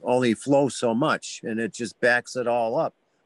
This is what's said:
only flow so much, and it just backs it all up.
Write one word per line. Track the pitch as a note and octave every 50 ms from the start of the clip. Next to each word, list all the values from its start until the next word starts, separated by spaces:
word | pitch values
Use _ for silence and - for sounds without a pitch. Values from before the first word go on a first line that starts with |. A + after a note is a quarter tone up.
| -
only | A#2 B2 B2+ B2+ A#2+ G#2+
flow | - - C3+ C#3+ C#3 C#3+ B2
so | - - - A#2 A2+
much, | A#2 D3+ D3+ A2+ - - - - - -
and | A#2+ A2 A2+
it | A2+ G#2+ -
just | - A#2+ G2+ - _
backs | - A#2+ A#2+ A#2+ - - -
it | B2+ A#2+ A#2
all | A#2+ A#2+ A#2 A2+ A#2+ D#3
up. | D#3 B2 - _ _ _ _ _ _